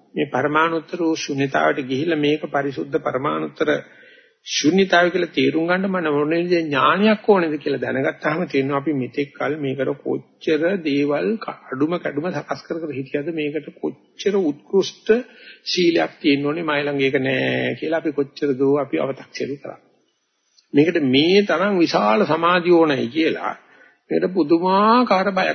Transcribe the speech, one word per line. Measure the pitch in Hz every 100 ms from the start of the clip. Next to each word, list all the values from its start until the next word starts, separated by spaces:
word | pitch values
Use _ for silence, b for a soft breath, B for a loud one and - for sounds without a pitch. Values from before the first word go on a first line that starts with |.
| _
මේ | - 147
පරමානුත්තර | 127 147 151 165 165 151 170
වූ | 165 160
ශූන්‍යතාවට | - 139 139 151 156 147
ගිහිල්ලා | 127 131 170 156
මේක | 147 151 151
පරිසුද්ධ | 143 143 139 143 147
පරමානුත්තර | 135 127 147 156 156 - 151 143 - b b b b b -
ශූන්‍යතාවය | - 147 190 190 175 175
කියලා | 180 170
තේරුම් | - 135 156 165
ගන්න | 185 196
මන | 185 156
මොන | 147 147
විදිහේ | 170 175 170
ඥානයක් | 160 139 139 175 214 208 -
ඕනේද | 196 165 151
කියලා | 143 131
දැනගත්තාම | 123 127 135 - 156 156
තේරෙනවා | 170 139 135 143
අපි | 139
මෙතෙක් | 143 120 147 143
කල | - 135 156
මේකට | 139 135 135 143
කොච්චර | 135 135 - _ - 156 165 196
දේවල් | 156 139 143 147 185 226
ක-, | - -
අඩුම | - 131 156 175
කැඩුම | 151 143 175
සකස් | 147 - 135
කර | - 165
කර | 160
හිටියද, | 131 135 147 151
මේකට | 160 147 151 143
කොච්චර | - 156 139 _ - 202 196
උත්කෘෂ්ඨ | 160 143 - - 113 - - 226 254 B B B
ශීලයක් | - 180 170 165 160 -
තියෙන්න | 156 143 143
ඕනේ | 160 160
මයි | 147
ළඟ | 147 143
ඒක | 135 139
නෑ | 135 131 131 127 127
කියලා | 123 151 160
අපි | 156
කොච්චර | 143 143 - 147
දෝ | 127 139 143
අපි | 135 160
අව탁සිරු | 135 131 - - 123 143
කරා. | - - _ _ _ _ _ _ _ _ _
මේකට | 143 160 170
මේ | 135 131 160 196
තරම් | 202 160 202 190
විශාල | 156 - 208 214
සමාධිය | 170 160 170 180 175 170
ඕනයි | 160 131 117
කියලා | 143 160 - - - _ b b b -
මේකට | 160 180
පුදුමාකාර | 185 151 170 185 190 214 240 247 190 202
බයක් | 190 165